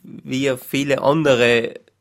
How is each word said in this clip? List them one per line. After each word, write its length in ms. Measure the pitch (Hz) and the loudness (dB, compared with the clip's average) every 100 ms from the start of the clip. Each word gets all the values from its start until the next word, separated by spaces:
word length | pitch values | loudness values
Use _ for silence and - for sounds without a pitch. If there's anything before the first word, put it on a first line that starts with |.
wie 500 | - - - 131 135 127 | -20 -18 -8 -4 -2 -4
viele 440 | - 143 143 135 | -4 -4 -2 0
andere 760 | 135 156 147 120 120 117 117 - _ _ | 2 2 2 4 4 2 0 -10 _ _